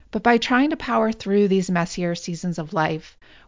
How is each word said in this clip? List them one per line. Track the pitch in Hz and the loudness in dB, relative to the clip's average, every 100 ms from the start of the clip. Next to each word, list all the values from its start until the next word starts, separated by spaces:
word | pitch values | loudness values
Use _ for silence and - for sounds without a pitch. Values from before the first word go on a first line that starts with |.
| _ | _
But | 220 | 0
by | 240 233 | 2 2
trying | - 254 294 | 4 2 2
to | 311 | 0
power | - 226 220 | -2 0 0
through | 220 196 202 202 | -2 0 2 4
these | 190 180 | 2 2
messier | 175 170 - 175 | -2 -2 -4 -4
seasons | 170 - 170 180 170 | -4 -8 -6 -6 -6
of | 151 | -4
life, | 196 156 156 - _ - - | -2 -2 -2 -10 _ -20 -20